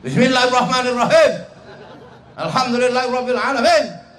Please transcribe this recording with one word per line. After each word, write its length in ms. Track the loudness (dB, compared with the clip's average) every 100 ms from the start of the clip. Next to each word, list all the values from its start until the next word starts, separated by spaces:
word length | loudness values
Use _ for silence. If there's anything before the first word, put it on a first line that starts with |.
Bismillahirrahmanirrahim. 1300 | -4 0 2 2 2 2 0 -2 -2 -2 2 4 4 0 -12 -20 -20 -20 -20 -20 -20 -20 -20 -10
Alhamdulillahirabbil 1000 | -4 -2 -2 0 0 0 -2 -4 -4 -2
alamin. 460 | -2 0 2 2 0 -10 -20